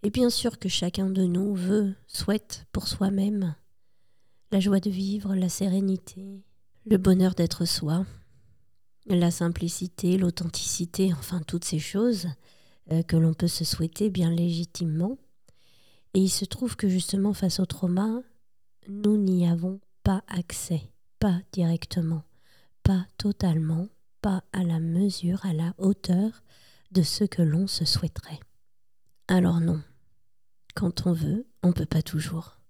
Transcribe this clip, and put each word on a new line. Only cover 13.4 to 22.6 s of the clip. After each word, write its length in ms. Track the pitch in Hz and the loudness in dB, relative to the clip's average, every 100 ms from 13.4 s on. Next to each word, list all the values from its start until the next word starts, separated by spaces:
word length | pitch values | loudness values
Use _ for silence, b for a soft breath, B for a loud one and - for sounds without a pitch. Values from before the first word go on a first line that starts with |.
| 170 | -2
se 180 | - 160 | -2 -4
souhaiter 460 | - 165 - 208 | -2 -4 -2 -2
bien 180 | 185 165 | 0 0
légitimement. 880 | 170 175 165 170 - 170 156 180 269 - _ - b b b b b b | 2 0 0 -4 -4 -2 0 -2 -4 -14 _ -20 b b b b b b
Et 60 | 190 | 2
il 100 | 190 | 2
se 160 | - 196 | 0 -6
trouve 300 | - 247 - | -6 -6 -2
que 120 | 202 | 0
justement 460 | 185 170 196 196 | 0 0 0 0
face 260 | 196 190 - | 0 -2 0
au 60 | 185 | -2
trauma, 560 | - 185 180 214 226 254 - - - - - - | -2 0 0 0 -2 -8 -20 -20 -20 -20 -20 -14
nous 300 | 202 208 214 | -2 2 2
n'y 300 | 196 185 175 | 4 4 4
avons 320 | 170 180 196 _ _ | 2 -2 -6 _ _
pas 200 | - 190 - | 0 0 -2
accès, 640 | 175 175 - - 165 - _ _ _ | -8 -6 -8 -6 -6 -6 _ _ _
pas 200 | 214 180 - | 0 0 -2
directement, 720 | - 170 165 - - 160 160 - b b b | -2 0 0 -2 -4 -2 -4 -6 b b b